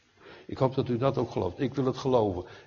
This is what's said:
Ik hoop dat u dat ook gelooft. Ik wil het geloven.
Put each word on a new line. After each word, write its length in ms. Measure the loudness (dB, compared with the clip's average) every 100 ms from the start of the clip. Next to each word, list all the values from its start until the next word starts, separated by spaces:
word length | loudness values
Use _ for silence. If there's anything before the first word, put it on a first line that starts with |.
| _ _ -20 -20 -10
Ik 120 | 0
hoop 160 | 0
dat 140 | 2 0
u 80 | 2
dat 220 | 2 2
ook 120 | -2
gelooft. 280 | 0 -2 -2
Ik 140 | -4
wil 100 | 0
het 120 | 0 0
geloven. 480 | 2 4 4 0 -8 -14